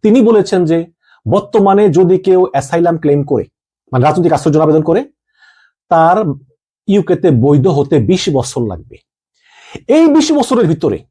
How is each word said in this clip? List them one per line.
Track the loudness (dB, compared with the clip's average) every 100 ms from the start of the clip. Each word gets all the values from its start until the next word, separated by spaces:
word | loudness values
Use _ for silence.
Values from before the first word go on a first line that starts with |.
তিনি | 2 2
বলেছেন | 4 2 0 -2 0
যে | -2 -4 _ _ _ -4
বর্তমানে | -4 -2 0 2 2 2
যদি | 2 2 2
কেউ | 2 0 0
অ্যাসাইলাম | -2 -4 -2 -2 0
ক্লেম | -2 -2
করে, | -2 -4 -6 _ _ _ _
মানে | -2
রাজনৈতিক | 0 0 0
আশ্রয়ের | 0 0
জন্য | 0
আবেদন | 2 0
করে, | 0 -4 -4 _ _ _ _ _ _ _ _
তার | 0 2 0 -2 -8 _ _ _ _ -2
ইউকেতে | -2 0 0 0
বৈধ | 2 2 2 2
হতে | -2 0 0
বিশ | 0 -2 -2
বছর | -4 -4 -6
লাগবে। | -8 -8 -16 -20 _ _ _ _ _ _ -20 -20 0
এই | 2 2
বিশ | 0 -2
বছরের | -2 -2 -2 -2
ভিতরে | -2 -4 -6 _